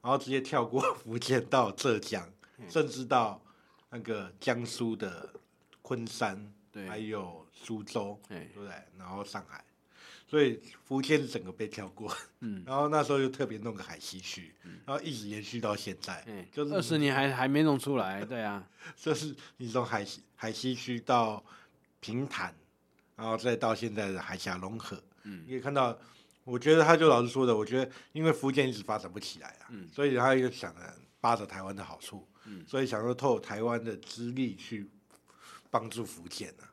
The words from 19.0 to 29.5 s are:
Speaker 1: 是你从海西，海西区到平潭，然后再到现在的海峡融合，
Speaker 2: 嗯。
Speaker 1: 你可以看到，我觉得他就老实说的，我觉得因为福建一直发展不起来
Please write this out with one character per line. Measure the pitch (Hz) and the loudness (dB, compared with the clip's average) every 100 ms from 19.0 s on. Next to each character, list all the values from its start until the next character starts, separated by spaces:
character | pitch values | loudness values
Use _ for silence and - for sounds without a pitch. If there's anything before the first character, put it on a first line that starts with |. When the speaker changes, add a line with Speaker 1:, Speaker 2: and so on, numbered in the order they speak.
| - 156 | -2 -2
Speaker 1:
是 | 156 139 - _ | -2 -10 -18 _
你 | 123 | -2
从 | 120 113 | -2 0
海 | 113 | -2
西， | 101 - _ _ | -4 -12 _ _
海 | 113 | -8
西 | 107 127 123 | -4 -4 -4
区 | 127 120 | -4 -6
到 | 117 123 113 104 - - - _ _ _ | 2 4 4 -2 -12 -20 -20 _ _ _
平 | - 117 139 | -6 -4 -4
潭， | - 90 80 _ _ _ _ _ - | -4 -6 -8 _ _ _ _ _ -10
然 | 113 | -2
后 | 110 | 0
再 | 123 113 | 2 2
到 | 117 | 2
现 | 110 117 104 | 0 -2 -4
在 | 101 | -4
的 | 92 | -4
海 | - 92 | -6 -6
峡 | - 92 | -6 -6
融 | 95 113 | -6 -8
合， | - - _ _ | -10 -12 _ _
Speaker 2:
嗯。 | 104 92 80 | -16 -14 -8
Speaker 1:
你 | |
可 | 127 | -6
以 | |
看 | 131 | 0
到， | 143 127 113 - - _ _ | 2 2 0 -12 -20 _ _
我 | - 123 | -6 0
觉 | 147 160 | 8 10
得 | |
他 | 160 165 | 10 10
就 | 160 | 10
老 | 120 | 8
实 | 120 | 6
说 | 135 127 | 4 4
的， | 110 | 4
我 | 107 | 2
觉 | 127 | 0
得 | 127 - - | 0 -6 -12
因 | 151 | 0
为 | 160 | 2
福 | 156 135 | 4 2
建 | 135 131 | 2 2
一 | |
直 | 107 | 0
发 | 98 107 | -4 -4
展 | 95 | -4
不 | 95 | -10
起 | - - | -10 -12
来 | - | -16